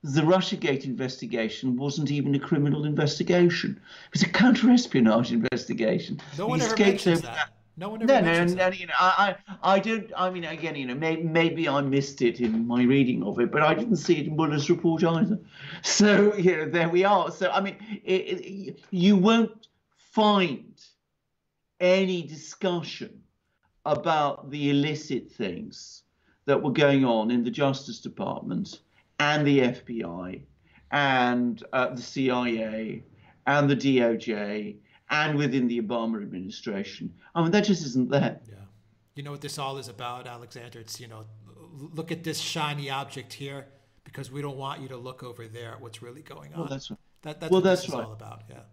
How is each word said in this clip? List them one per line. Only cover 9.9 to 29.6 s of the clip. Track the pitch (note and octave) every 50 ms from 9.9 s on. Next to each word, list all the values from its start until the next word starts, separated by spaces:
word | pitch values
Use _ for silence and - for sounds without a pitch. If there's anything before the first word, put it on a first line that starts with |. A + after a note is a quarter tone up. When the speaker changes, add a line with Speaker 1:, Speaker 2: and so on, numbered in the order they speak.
| A3+ A3+ F#3+ D3 -
Speaker 1:
I | - F3+ F#3
mean, | F#3 F3+ E3+
again, | D#3+ D#3+ D#3+ D#3 D#3+ D3+
you | C#3+ C3+
know, | B2+ B2
may-, | C#3+ D3+ D#3+ D#3+ D#3+ E3
maybe | E3 D#3 E3 E3 E3 D#3 D#3 E3 D3
I | C3+ C#3+ C#3+
missed | C3+ C3+ C#3 C#3 - - -
it | C3 A#2 A#2 -
in | A#2+ A2+ A2 A2+ A2+
my | A#2+ A#2+ A#2+ B2
reading | A#2+ C3 C#3 C3+ B2 B2 A#2 -
of | - - -
it, | A#2+ A#2 -
but | D3 D3+
I | D3+ E3
didn't | - G#3+ A#3+ G#3+
see | D#3+ - - E3+
it | D#3 C#3+
in | D#3+ D#3
Mueller's | D3+ D#3+ D#3 D3 D3 C#3 -
report | F3 E3 - E3+ E3 D#3 D#3
either. | E3 E3 E3 - - G#3 - - - - - - - - - -
So, | - - - G3+ G#3 G#3 F#3+ G3+ G#3 G#3
you | G3+ E3+ F3+ F3
know, | D#3 D#3 D3
there | D3+ E3+ E3 E3
we | E3+ F3 F#3+
are. | G3 G#3 G3 E3 D3+
So, | F3 - F#3+ F3+
I | - F#3+
mean, | G3 G3 - - - A3 G#3+ - -
it, | - F#3
it, | F#3+ - - F#3 F3+ - - F#3+ G3 F#3+ - F3 - - _
you | - F#3 F3 G3 G#3
won't | F#3+ F3+ G#3+ A3 A#3 A3+ G#3+ - - _ _ _ _ _ _ _
find | _ _ _ _ - G#3+ G#3 G#3 G3+ F#3 E3+ C3 - - - - _ - - _ _ _ _ _ _ _ _ _ _ _ _ _ _ _ _ _ _
any | F3+ F3+ F#3 F#3+ F#3+ F#3 F#3 F3 E3
discussion | C#3 D3 D3 - - - _ - F#3 F3+ F3 D3+ - - - B2+ G#2+ - - _ _ _ _ _ _ _ _ _ _ _ _ _
about | D3 D3+ C#3+ - E3+ D#3+ D#3 D3 C#3+ - - - C#3
the | C#3 D3 D3 C#3+
illicit | C#3+ C#3+ C#3+ D#3 D3+ C#3 - - C3+ A#2 - -
things | _ _ A2+ F#2+ F2 - - - - - - - - - _ _ _ _ _ _ _ _ _
that | - C#3 -
were | - C#3 B2
going | D3+ D3 C#3+ C#3 C#3 C3+
on | B2+ A#2 A2 G#2+ A2+
in | A#2+ B2 A#2
the | B2
Justice | A#2+ - C#3+ C#3 C3+ C3+ - - A#2 -
Department | - - - - - - - - - - - E3+ G3 - - - _ _ _ _ _ _ _ _
and | D3 D3 D3 D3+ D3
the | C#3+ C#3+ C#3